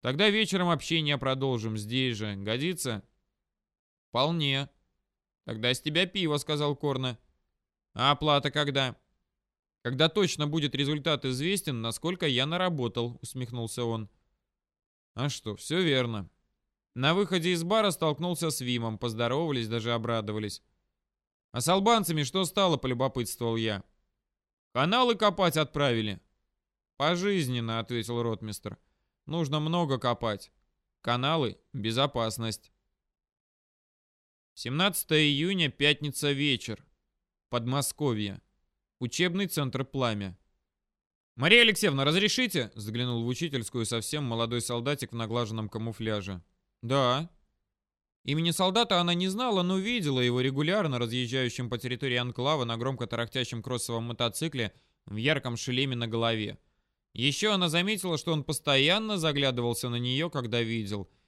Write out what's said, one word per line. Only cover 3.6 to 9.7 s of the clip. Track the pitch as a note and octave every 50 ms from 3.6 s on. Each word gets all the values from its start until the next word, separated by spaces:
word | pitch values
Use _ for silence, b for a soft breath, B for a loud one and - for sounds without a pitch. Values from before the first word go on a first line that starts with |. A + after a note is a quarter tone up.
| _ _ _ _ _ _ _ _ _ _
Вполне. | - A#2+ C3 D#3 E3+ E3+ D3+ C#3 C3+ C3+ C#3 - _ _ _ _ _ _ _ _ _ _ _ _ _ _ _
Тогда | - A2+ G#2+ A2+ B2 C3
с | -
тебя | - D3+ D3+ E3 F#3+
пиво, | F3+ - G3 F3+ D#3 D3
сказал | C#3+ - - D#3 D3 D3 D3 C#3+
Корна. | - - D3 C3+ C3 C3 C3 A#2 - _ _ _ _ _ _ _ _ _ _ _ _ _ _ _
А | - B2 C#3
оплата | C#3+ C#3+ D3+ D3+ D3 C#3+ - D3
когда? | - D3+ D3 C#3 C3 C#3 C3+ B2+ A#2 _ _ _ _ _ _ _ _ _ _ _ _ _ _ _